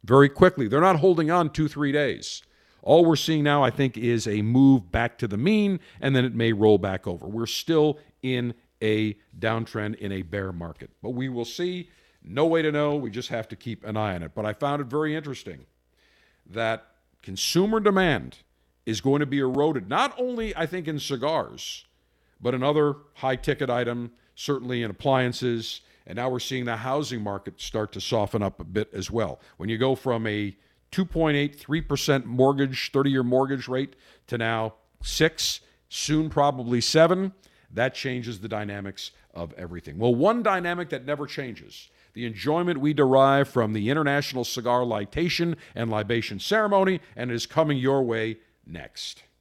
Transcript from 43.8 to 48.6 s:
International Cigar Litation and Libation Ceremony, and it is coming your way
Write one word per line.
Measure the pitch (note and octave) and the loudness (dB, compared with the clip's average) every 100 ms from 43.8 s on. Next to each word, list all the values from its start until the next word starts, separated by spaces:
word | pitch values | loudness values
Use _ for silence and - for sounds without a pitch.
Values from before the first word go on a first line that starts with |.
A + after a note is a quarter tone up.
| G#2 | 0
International | D3+ D3 C#3+ C#3+ C3 | 0 2 0 -2 -6
Cigar | A#2+ - A#2 B2 | -6 -4 0 0
Litation | B2 G#2+ G#2 - E3+ - E3+ E3 - | 0 -4 -4 -4 -2 0 -2 -4 -10
and | - A2+ | -6 -2
Libation | G#2+ G#2 A#2+ - G2 | -2 0 -2 -2 -8
Ceremony, | - A3 G#3+ G3 F#3+ F#3 - | -2 0 2 2 2 0 -6
and | - B2 | -10 -6
it | |
is | A#2 | -4
coming | - D#3 D#3 C#3 | -2 0 2 2
your | C3 C#3 | 2 2
way | B2 A2+ A2+ A2 _ _ | 0 -2 -4 -6 _ _